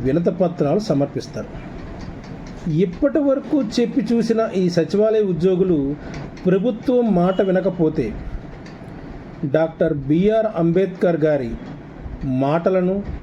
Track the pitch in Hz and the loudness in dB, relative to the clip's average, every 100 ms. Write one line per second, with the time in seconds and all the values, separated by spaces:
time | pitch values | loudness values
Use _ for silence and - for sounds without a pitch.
0 | 123 151 170 - 180 - 143 180 214 143 | 0 2 2 2 0 0 0 0 2 0
1 | 139 - - - - - - - - - | 0 -2 -8 -8 -10 -12 -14 -12 -12 -12
2 | - - - - - - - 151 190 - | -12 -12 -14 -14 -14 -8 -2 2 2 2
3 | 285 320 285 262 - 302 220 - 233 - | 2 2 2 2 0 0 0 0 0 0
4 | 220 233 220 220 226 185 180 175 156 196 | 2 2 2 2 0 0 2 2 2 4
5 | 220 220 202 170 180 185 190 160 139 147 | 4 4 2 2 2 4 4 2 0 -4
6 | - - - - 185 190 226 214 - 247 | -8 -10 -12 -4 2 2 2 -2 2 2
7 | 240 180 175 185 196 185 185 180 156 151 | 4 4 4 2 2 2 2 2 2 2
8 | 113 - - - - - - - - - | -2 -6 -8 -10 -10 -14 -16 -16 -16 -16
9 | - - - - 147 156 160 - 165 151 | -14 -14 -16 -8 0 2 0 0 -2 0
10 | 131 156 202 220 214 - 170 170 190 185 | 0 2 4 2 0 0 0 2 0 0
11 | 180 165 156 147 123 113 - - - - | 0 2 2 2 -2 -8 -10 -14 -16 -14
12 | - - 139 127 135 160 175 190 180 196 | -12 -8 -4 0 2 2 2 2 2 0
13 | 208 - | -4 -10